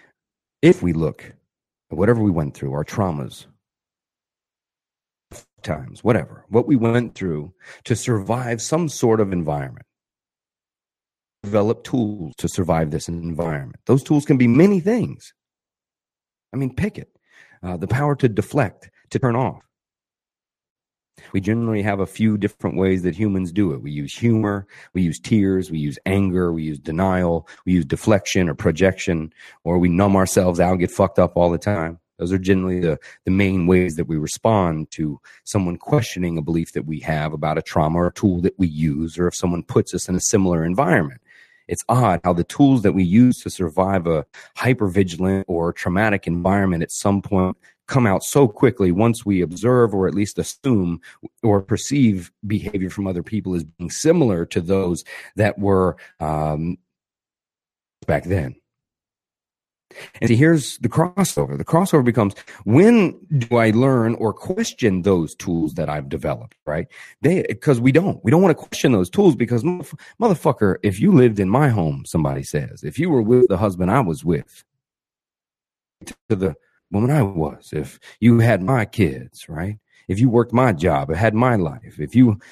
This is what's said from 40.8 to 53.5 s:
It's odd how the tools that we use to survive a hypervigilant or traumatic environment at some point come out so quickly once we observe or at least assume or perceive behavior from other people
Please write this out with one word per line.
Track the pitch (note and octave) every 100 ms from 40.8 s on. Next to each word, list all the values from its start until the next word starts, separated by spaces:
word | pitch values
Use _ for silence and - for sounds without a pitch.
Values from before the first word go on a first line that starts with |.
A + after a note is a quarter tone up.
| D#3 D3 D2 C2 _ _ _ _ -
It's | F2 -
odd | B2 A#2 E2+
how | F#2
the | F2
tools | F2 - C#3+ C3
that | G2+
we | E2+
use | F2+ G2+ B2 A#2+
to | -
survive | - F2 D#2 F#2+ G2 E2+
a | D#2+ C#2+ - - -
hypervigilant | A#2+ B2+ G#2 F2 F#2+ E2 F#2 F#2+ F#2+
or | E2+ E2+
traumatic | - - F2+ A2 G2 -
environment | E2+ F#2 G2+ F#2+ E2+
at | E2
some | - G#2 G2+
point | - F#2+ F#2 - _ _ -
come | C#3 A#2
out | F#2
so | - C#3+ C#3
quickly | - C3 - F#2
once | F2 A#2 A2+ G2
we | F#2+
observe | E2+ F2 A2+ B2+ A#2
or | G2 F#2
at |
least | F#2+ G#2 -
assume | E2 - C#3 A2+ F2 E2+ - - - _
or | A#2 G2+
perceive | G2 G#2 - C#3+ A#2+ F#2+ E2+ _ G2+
behavior | G#2 G2+ G2 F#2
from | F#2+ G2
other | F2+
people | E2+ G#2+ F#2+